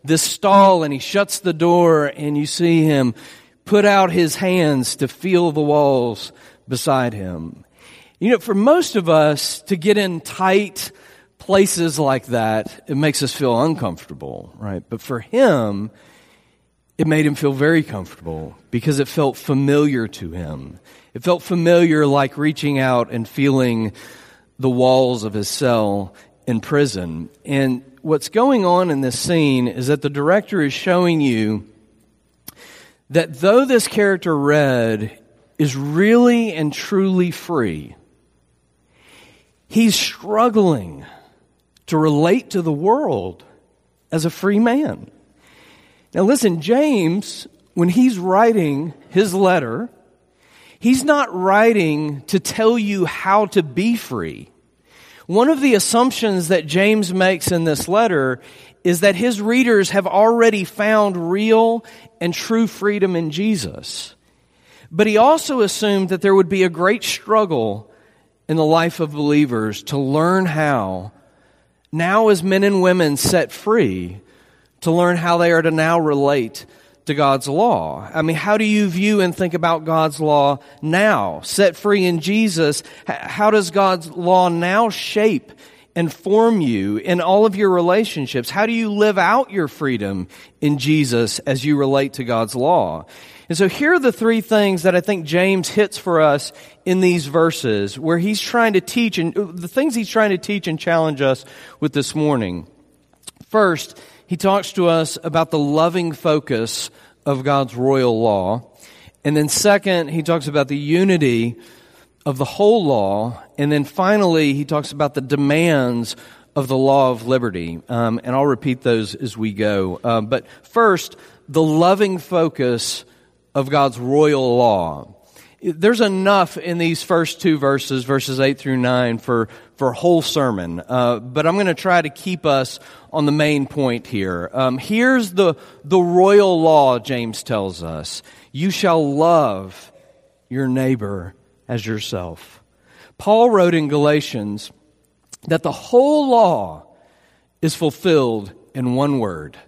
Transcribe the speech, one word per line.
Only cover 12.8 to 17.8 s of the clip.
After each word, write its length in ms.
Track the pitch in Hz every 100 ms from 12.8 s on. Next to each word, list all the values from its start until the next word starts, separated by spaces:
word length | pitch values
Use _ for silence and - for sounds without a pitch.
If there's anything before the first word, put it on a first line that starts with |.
| -
it 80 | 139
makes 260 | 151 139
us 120 | 135
feel 260 | - 131 117
uncomfortable, 920 | 151 156 110 82 - 73 71 50 87 -
right? 260 | 104 92 -
But 140 | 117
for 180 | - 123
him, 720 | - 233 262 143 107 101 110 _ _ _ _ _ _ _ _ _ _ -
it 100 | 156
made 200 | 156 151
him 80 |
feel 180 | 143 143
very 300 | 135 147 165